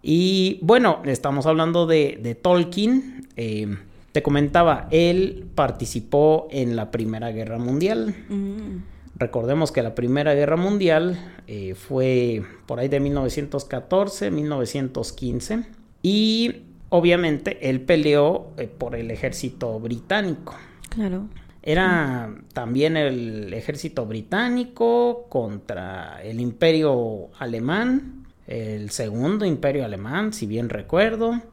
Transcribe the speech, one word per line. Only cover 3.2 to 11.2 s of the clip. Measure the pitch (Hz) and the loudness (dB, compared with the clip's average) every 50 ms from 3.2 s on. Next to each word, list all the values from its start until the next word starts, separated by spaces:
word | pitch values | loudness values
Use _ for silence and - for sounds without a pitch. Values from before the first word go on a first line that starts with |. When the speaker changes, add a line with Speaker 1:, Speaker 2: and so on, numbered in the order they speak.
| - - - | -18 -14 -10
Speaker 1:
Eh, | - 117 110 107 107 107 104 101 95 - - - - - - | -8 -6 -4 -4 -4 -4 -4 -6 -8 -10 -18 -20 -20 -20 -2
te | - 151 | -2 0
comentaba, | - 147 143 143 147 143 147 175 175 165 143 - - - | 2 2 2 2 2 4 4 4 6 6 4 2 0 2
él | 156 165 170 170 175 185 190 190 - - - - - | 4 4 6 6 4 2 2 0 -2 -8 -14 -6 0
participó | - 143 127 - - 120 - - 120 104 - - 143 151 156 156 160 - - | 0 0 0 0 -4 -8 -6 -6 -8 -4 0 4 6 6 6 6 4 0 -4
en | - 139 127 120 117 | -4 -2 -2 0 0
la | 113 107 - | -2 -4 -4
Primera | - 117 113 110 110 110 117 117 | -4 -4 -4 -4 -4 -6 -6 -6
Guerra | 107 110 110 107 113 117 | -6 -6 -6 -6 -6 -4
Mundial. | 120 123 135 151 170 196 220 226 220 214 180 - - - | -2 -2 -2 0 0 0 0 0 -2 -4 -6 -8 -10 -8
Speaker 2:
Mm. | 208 202 196 196 196 214 214 202 190 180 180 - - - - - - | -6 -6 -6 -6 -8 -8 -10 -10 -10 -10 -12 -14 -16 -18 -20 -20 -6
Speaker 1:
Recordemos | - 127 117 - 123 113 123 143 160 160 - | -6 -6 -4 -2 -4 -2 0 0 0 0 0
que | - 139 | 0 -2
la | 117 113 110 | -2 -2 -2
Primera | - 120 120 131 143 147 156 143 | -2 0 0 2 2 2 4 4
Guerra | 143 147 143 160 | 4 4 4 2
Mundial, | 170 180 196 208 202 190 165 156 156 170 180 180 - | 2 2 0 0 2 4 4 4 4 2 0 -2 -4